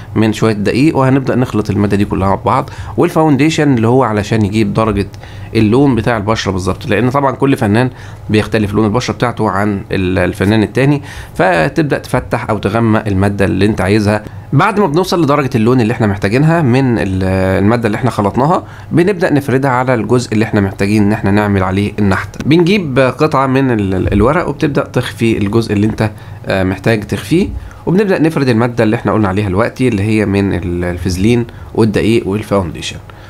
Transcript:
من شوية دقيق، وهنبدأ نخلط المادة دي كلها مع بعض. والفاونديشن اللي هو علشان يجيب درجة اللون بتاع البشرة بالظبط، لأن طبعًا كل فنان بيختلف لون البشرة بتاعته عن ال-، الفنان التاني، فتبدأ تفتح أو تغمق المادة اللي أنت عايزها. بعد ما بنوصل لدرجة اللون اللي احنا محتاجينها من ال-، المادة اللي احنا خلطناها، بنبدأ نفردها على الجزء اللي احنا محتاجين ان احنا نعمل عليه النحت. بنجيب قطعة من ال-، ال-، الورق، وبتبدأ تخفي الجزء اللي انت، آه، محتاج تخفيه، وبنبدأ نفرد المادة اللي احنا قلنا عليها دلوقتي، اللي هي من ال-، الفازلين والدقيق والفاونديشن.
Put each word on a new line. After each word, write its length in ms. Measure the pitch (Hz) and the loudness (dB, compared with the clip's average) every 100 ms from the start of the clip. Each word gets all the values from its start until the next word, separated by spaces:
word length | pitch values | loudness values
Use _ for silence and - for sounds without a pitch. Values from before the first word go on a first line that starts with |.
| - | -6
من 180 | 101 113 | 0 0
شوية 200 | 107 110 | 2 0
دقيق، 440 | 104 101 107 151 135 | 0 0 2 2 2
وهنبدأ 380 | 131 135 127 | 2 2 0
نخلط 360 | 113 127 104 104 | 0 0 -2 -2
المادة 260 | 101 101 101 | 0 0 0
دي 80 | |
كلها 240 | 101 87 95 | 0 0 0
مع 60 | |
بعض. 360 | 95 - 127 139 - - - | 0 0 -2 -2 -10 -10 -2
والفاونديشن 760 | 170 170 160 131 151 160 147 | 0 2 2 4 2 2 2
اللي 140 | 127 110 | 2 2
هو 140 | 127 | 2
علشان 420 | 120 107 101 113 | 2 0 0 0
يجيب 300 | 104 110 104 | 0 0 0
درجة 320 | 104 110 101 95 - - - - | 0 0 0 -4 -8 -16 -16 -6
اللون 400 | 113 107 123 143 | 0 2 4 4
بتاع 220 | 113 113 117 | 2 0 -2
البشرة 360 | 101 110 - | -2 -2 -2
بالظبط، 340 | 95 92 92 - | -2 -2 -4 -2
لأن 240 | 104 123 | 0 2
طبعًا 220 | 135 139 | 0 -2
كل 240 | 123 139 135 | 0 0 2
فنان 340 | 107 104 127 - - - - | 2 2 0 -4 -16 -16 -2
بيختلف 440 | 107 98 113 101 | 0 0 0 0
لون 100 | 104 | 0
البشرة 300 | 110 110 - | 0 0 -2
بتاعته 360 | 107 120 117 110 | -2 -4 -2 -2
عن 300 | 92 107 98 - | 0 -2 -2 -4
ال-، 260 | 95 92 92 | -2 0 0
الفنان 440 | 90 90 95 110 | 0 0 2 2
التاني، 400 | 101 - 135 143 - - - | 2 2 2 0 -4 -14 -14
فتبدأ 640 | - 175 190 151 143 151 143 | -2 2 2 2 0 -2 -2
تفتح 520 | - 127 - 123 113 | -2 -6 -4 -6 -4
أو 80 | 107 | -2
تغمق 480 | 98 110 117 110 104 | 0 0 2 2 0
المادة 380 | 95 101 101 | 0 0 0
اللي 220 | 98 95 101 | 0 2 0
أنت 140 | 107 | 0
عايزها. 420 | 90 110 104 104 - - - | 0 2 2 -2 -4 -14 -2
بعد 280 | 135 196 202 | 2 2 2
ما 60 | 196 | 0
بنوصل 360 | 147 180 185 | 0 0 0
لدرجة 280 | 143 147 131 | 2 2 0
اللون 260 | 120 110 131 | 2 2 4
اللي 120 | 110 | 2
احنا 140 | 113 110 | 2 0
محتاجينها 560 | 101 101 117 156 165 | 0 0 2 4 4
من 360 | 143 123 135 110 | 2 2 2 0
ال-، 240 | 76 95 95 95 95 95 | 0 -2 0 0 2 2
المادة 240 | 98 120 113 | 2 2 0
اللي 100 | 107 | -2
احنا 140 | 120 | -2
خلطناها، 520 | - 101 98 139 320 - - - | 0 -2 2 2 0 -2 -16 -4
بنبدأ 400 | 143 175 190 165 | 0 2 2 0
نفردها 380 | 139 - 131 135 | 0 0 0 2
على 240 | 123 123 | 0 0
الجزء 380 | 123 101 123 117 | 0 2 0 0
اللي 120 | 110 | 0
احنا 160 | 107 107 | 0 2
محتاجين 420 | 98 95 101 107 | 0 0 0 2
ان 100 | 101 | 2
احنا 180 | 110 98 | 2 2
نعمل 320 | 101 104 101 | 2 2 0
عليه 300 | 92 95 104 - | 0 0 -2 0
النحت. 440 | 104 92 - - - | 0 0 -4 -8 0
بنجيب 520 | 160 170 214 160 127 131 120 | 2 4 2 0 2 0 2
قطعة 280 | 151 147 135 | 0 0 0
من 240 | 131 135 | 2 2
ال-، 240 | 117 98 | 0 0
ال-، 180 | 95 101 | 0 0
الورق، 360 | 101 110 160 - | 2 2 2 -2
وبتبدأ 360 | 143 156 139 | -2 -2 -2
تخفي 540 | - - 120 - 113 113 | -2 -4 -4 -2 -2 0
الجزء 340 | 98 113 113 | 0 0 0
اللي 140 | 104 104 | 0 0
انت، 240 | 107 110 - - - - | 0 -4 -4 -16 -14 -4
آه، 180 | 98 | -2
محتاج 360 | 95 95 - 113 101 | 0 -2 0 -2 -2
تخفيه، 420 | 101 - 156 - - - - - | -6 0 0 0 -4 -12 -10 -2
وبنبدأ 320 | 175 214 185 | 0 2 2
نفرد 300 | 156 160 135 | 2 2 0
المادة 360 | 110 123 120 | 2 0 0
اللي 120 | 110 117 | 0 0
احنا 160 | 113 | 0
قلنا 160 | 98 104 | 0 0
عليها 200 | 92 104 | 0 0
دلوقتي، 400 | 92 117 - 127 | 0 -2 0 0
اللي 140 | 107 | 0
هي 240 | 104 110 98 | 0 0 2
من 280 | 98 98 | 2 0
ال-، 300 | 90 90 87 | -2 -4 -4
الفازلين 600 | 87 87 95 90 101 120 117 - - | -4 -4 -4 0 2 2 0 -8 -8
والدقيق 540 | - 113 98 85 113 92 | 0 0 2 2 0 0
والفاونديشن. 680 | 98 - 101 87 80 80 - - - - | -4 -2 -2 -2 -6 -10 -12 -16 -20 -20